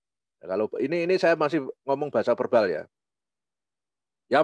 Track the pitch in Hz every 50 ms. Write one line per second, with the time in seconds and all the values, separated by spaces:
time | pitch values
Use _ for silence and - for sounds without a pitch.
0 | _ _ _ _ _ _ _ _ - 85 92 98 107 104 - - 127 135 165 175
1 | 170 175 185 185 - 165 165 160 156 147 151 160 135 127 - _ _ - 139 139
2 | 147 143 - 117 101 - 117 - 123 - - 117 87 92 82 - - - _ _
3 | _ _ _ _ _ _ _ _ _ _ _ _ _ _ _ _ _ _ _ _
4 | _ _ _ _ _ - - 143